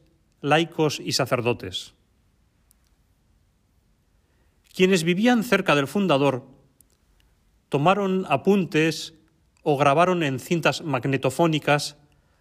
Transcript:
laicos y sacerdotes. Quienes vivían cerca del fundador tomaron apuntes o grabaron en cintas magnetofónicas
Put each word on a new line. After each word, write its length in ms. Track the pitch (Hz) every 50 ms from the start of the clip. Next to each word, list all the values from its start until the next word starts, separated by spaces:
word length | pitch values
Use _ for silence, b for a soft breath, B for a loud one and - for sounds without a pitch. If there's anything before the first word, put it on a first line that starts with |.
| _ _ _ _ _ _ _ _
laicos 580 | - 143 147 160 170 165 - - 156 147 - -
y 140 | - 165 127
sacerdotes. 840 | - 135 117 135 120 110 120 117 - - 95 92 - - - _ _ _ _ _ _ _ _ _ _ _ _ _ _ _ _ _ _ _ _ _ _ _ _ _ _ _ _ _ _ _ _ _ _ _ _ _ _ _ _ _ _ _ _ _ _ _ _ _ _ _ _ _ _ _ _ -
Quienes 300 | - 185 185 196 185 160
vivían 400 | 170 180 180 214 247 247 233 196
cerca 300 | - - 196 190 - 151
del 120 | 143 139
fundador 600 | 135 - 202 196 175 147 135 143 139 131 120 120 - - _ _ _ _ _ _ _ _ _ _ _ _ _ _ _ _ _ _ _ _ _ _ _
tomaron 580 | - 143 147 175 196 202 202 190 190 190 185 -
apuntes 840 | 147 131 - 190 202 208 175 147 - 156 156 165 156 - - - - _ _ _ _ _ _ _ _ _ _
o 140 | 165 147
grabaron 460 | 131 143 143 139 156 180 180 185 175 160
en 160 | 139 135 123
cintas 440 | - - 180 165 156 160 139 - -
magnetofónicas 1120 | 165 139 127 120 143 135 135 - 131 - - 170 170 160 147 - - 147 147 - - - _ _ _ _ _ _ _ _ _